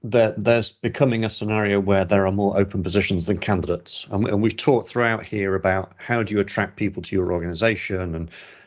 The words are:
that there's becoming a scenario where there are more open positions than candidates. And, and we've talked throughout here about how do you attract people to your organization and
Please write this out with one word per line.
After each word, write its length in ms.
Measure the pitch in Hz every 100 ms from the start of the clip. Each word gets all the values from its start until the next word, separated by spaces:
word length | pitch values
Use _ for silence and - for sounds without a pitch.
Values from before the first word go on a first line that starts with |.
that 420 | 110 120 110 107
there's 280 | 107 117 107
becoming 520 | - 117 - 135 113
a 60 | 110
scenario 500 | - 107 107 104 101
where 240 | 98 98
there 220 | 90 98 95
are 60 |
more 260 | 98 101 98
open 240 | 98 98
positions 460 | 90 101 - 92 87
than 100 | 95
candidates. 720 | - 95 80 85 - - -
And, 180 | 101 90
and 140 | 101
we've 160 | 110 -
talked 320 | - 120 -
throughout 340 | 120 117 110
here 300 | - 107 98
about 400 | 95 95 95 90 -
how 260 | - 120
do 100 | 101
you 60 | 104
attract 380 | 98 - 98 -
people 260 | 101 92
to 120 | 85 95
your 160 | 90
organization 840 | 87 87 82 113 101 - 95 90 82
and 160 | 82 - - -